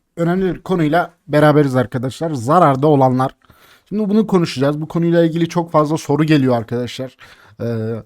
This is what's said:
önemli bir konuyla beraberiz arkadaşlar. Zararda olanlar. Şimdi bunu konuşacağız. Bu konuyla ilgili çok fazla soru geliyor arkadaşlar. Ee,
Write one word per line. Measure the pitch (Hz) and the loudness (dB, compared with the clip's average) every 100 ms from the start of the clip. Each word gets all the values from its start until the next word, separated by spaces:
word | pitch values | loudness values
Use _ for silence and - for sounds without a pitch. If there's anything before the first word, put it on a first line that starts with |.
| _ - | _ -4
önemli | 170 185 190 143 | -2 0 -2 -4
bir | |
konuyla | - 185 151 165 165 - - | -4 -2 0 0 -2 -8 -2
beraberiz | 147 151 147 143 127 | 2 4 4 2 0
arkadaşlar. | 117 131 117 - 165 | -2 -4 -6 -6 -6
Zararda | 143 113 170 160 131 151 | -4 0 4 4 4 2
olanlar. | 143 131 127 135 - _ _ _ _ _ | 4 2 2 -4 -6 _ _ _ _ _
Şimdi | 202 208 | -6 0
bunu | 208 214 | 0 2
konuşacağız. | 190 165 127 139 147 | 0 0 -2 -2 -2
Bu | 156 | -4
konuyla | 170 170 170 165 | -2 2 2 2
ilgili | 165 165 | 0 -2
çok | 175 170 | -2 -2
fazla | 156 147 156 | 0 0 -2
soru | - 143 | -2 0
geliyor | 151 151 127 120 | 2 2 2 0
arkadaşlar. | 110 120 120 - 127 - - - _ - | -2 -6 -6 -10 -12 -14 -20 -20 _ -10
Ee, | 113 117 110 113 | -6 -6 -6 -8